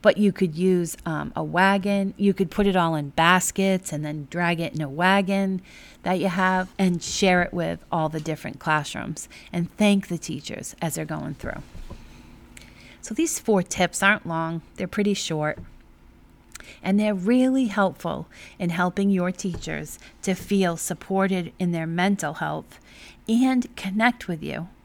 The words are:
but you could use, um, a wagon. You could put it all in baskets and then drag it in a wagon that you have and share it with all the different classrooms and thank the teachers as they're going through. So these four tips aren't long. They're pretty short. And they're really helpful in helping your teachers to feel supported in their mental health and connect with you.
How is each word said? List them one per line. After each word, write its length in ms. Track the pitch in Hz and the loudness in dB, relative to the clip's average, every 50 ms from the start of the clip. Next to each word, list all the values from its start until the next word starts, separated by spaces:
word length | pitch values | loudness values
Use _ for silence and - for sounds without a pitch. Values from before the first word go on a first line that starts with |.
but 160 | - 214 - - | 6 4 4 6
you 140 | 208 202 | 2 2
could 240 | 185 - 190 175 151 | 4 2 -2 -2 0
use, 420 | 156 180 185 185 175 170 165 - - - | 0 2 4 4 4 2 -2 -6 -8 -6
um, 260 | 170 160 147 147 147 - | -6 -4 -4 -6 -6 -6
a 80 | - 160 | -6 -6
wagon. 720 | 151 156 170 190 196 196 202 185 208 202 202 196 196 - - | -2 2 2 4 4 4 2 0 0 0 0 0 -2 -2 2
You 160 | 202 202 190 | 2 2 4
could 160 | - 196 165 | 2 0 -2
put 180 | - - 208 202 | 0 2 2 4
it 80 | 185 | 4
all 200 | 185 170 165 165 | 4 2 2 0
in 140 | 151 143 139 | -2 -4 -4
baskets 840 | - - 160 170 180 185 175 - - - 190 190 190 185 185 - - | 0 4 6 6 6 6 4 0 -2 0 2 2 2 0 -2 -6 -8
and 100 | 147 156 | -6 -6
then 240 | 151 151 156 143 131 | -6 -6 -8 -10 -6
drag 300 | - 175 175 170 175 165 | -4 -2 0 0 0 0
it 140 | 170 156 - | -2 -4 -4
in 80 | 156 | -4
a 80 | 156 139 | -6 -4
wagon 720 | 135 151 175 185 196 202 196 180 196 196 196 190 190 185 - - - - - - - - - | -2 0 2 4 4 4 2 2 0 0 0 0 -2 -4 -6 -10 -20 -20 -20 -20 -20 -8 -4
that 160 | 175 185 180 | -2 -2 0
you 80 | 156 190 | 0 0
have 460 | 170 190 185 185 190 185 185 185 - - | 0 2 2 2 2 2 0 -4 -2 0
and 240 | 190 185 175 170 - | 2 2 2 0 -4
share 380 | - - - - 190 180 180 175 | -6 -2 2 4 4 4 4 2
it 100 | - - | 0 -2
with 260 | 180 165 165 170 165 - - | -4 -2 -2 -4 -6 -6 -4
all 180 | - 170 156 156 | -2 -2 -2 -2
the 100 | 156 160 | -2 -4
different 400 | 151 160 156 151 - - - - | -6 -6 -6 -6 -8 -14 -14 -8
classrooms 680 | - 165 156 151 147 - - - - - 156 - - - - - - - - | -2 0 0 0 0 -4 -8 -10 -8 -8 -10 -10 -12 -16 -18 -20 -18 -8 -4
and 180 | 175 170 - - - | -4 -4 -4 0 2
thank 300 | 214 208 202 196 190 - | 4 4 4 4 2 -2
the 100 | 175 160 | -8 -8
teachers 580 | - - 156 147 - - - - - - - - | -6 -8 -8 -8 -8 -10 -12 -10 -12 -14 -10 -8
as 140 | - 160 - | -6 -6 -4
they're 100 | 160 160 | -6 -6
going 300 | 151 160 151 151 - - | -6 -8 -8 -8 -8 -10
through. 260 | - - - - - 127 - - - - - - - - - - - - - - - - - - - - - - - - - - - | -10 -10 -10 -10 -10 -12 -14 -16 -16 -14 -14 -16 -16 -18 -20 -20 -20 -20 -20 -20 -20 -20 -20 -20 -20 -20 -20 -20 -20 -20 -20 -20 -18
So 120 | - - 220 | -12 -8 -2
these 260 | - 330 320 - - | 0 0 0 -2 -4
four 220 | - - 214 190 180 | 0 2 2 2 2
tips 380 | - - - 185 170 - - | 0 0 0 0 0 0 2
aren't 240 | 196 196 208 214 - | 2 2 2 2 0
long. 360 | 170 165 160 165 160 170 165 - - - | -4 -4 -2 -2 -4 -4 -8 -10 -12 -10
They're 120 | - 190 175 | -8 -8 -6
pretty 260 | - - 208 202 202 | -2 0 0 0 0
short. 460 | - - - 160 151 151 151 - - - - - - - - - _ - - - - - - - _ _ - - - - - - - - | 0 -2 -4 -4 -2 -2 -2 -4 -6 -12 -18 -20 -20 -20 -20 -20 _ -20 -20 -20 -20 -20 -20 -20 _ _ -20 -20 -20 -20 -20 -20 -8 -2
And 160 | 185 190 202 | 2 2 4
they're 160 | 214 214 208 | 4 2 0
really 500 | 190 175 202 240 254 254 262 262 269 262 | 0 2 4 4 4 4 4 4 2 0
helpful 640 | 220 196 214 196 185 135 - - 170 - - 165 - - - - - - - | 0 2 2 0 0 0 -4 -6 -6 -6 -6 -8 -12 -16 -20 -20 -20 -10 -4
in 100 | 190 175 | -4 -2
helping 400 | 170 175 180 180 180 - 196 202 | 0 0 0 0 0 0 2 2
your 220 | 196 185 175 180 | 2 2 2 -2
teachers 680 | 185 - - 196 170 - - 160 156 151 156 151 - - - - - _ | -4 -4 -6 -6 -6 -6 -8 -8 -8 -8 -10 -10 -14 -18 -20 -20 -20 _
to 140 | - - 185 | -4 -4 -4
feel 420 | 185 175 - 202 196 190 175 165 160 | -4 -2 0 2 2 4 2 0 -2
supported 720 | - - 180 - - - 196 190 190 190 196 185 170 - - _ | -6 -8 -8 -8 -6 -4 0 0 0 0 0 -2 -4 -6 -6 _
in 140 | 185 175 | -2 -2
their 160 | 175 165 160 160 | 0 -2 -2 -4
mental 480 | 165 175 180 202 202 196 - 147 156 | -2 0 2 2 2 0 -2 -6 -4
health 440 | - 160 151 151 156 151 - - - - - - - - - - - - - | -4 -4 -4 -4 -6 -8 -12 -20 -20 -20 -20 -20 -20 -20 -20 -20 -16 -4 0
and 460 | 226 233 262 262 262 254 240 - - | 2 2 4 4 2 2 0 -2 -8
connect 520 | - - 196 190 214 226 247 240 240 - - | -8 -8 -4 -2 2 2 2 2 0 -6 -8
with 160 | 175 151 156 | -8 -6 -6
you. 260 | - - - 165 180 - _ _ | -8 -6 -8 -8 -10 -14 _ _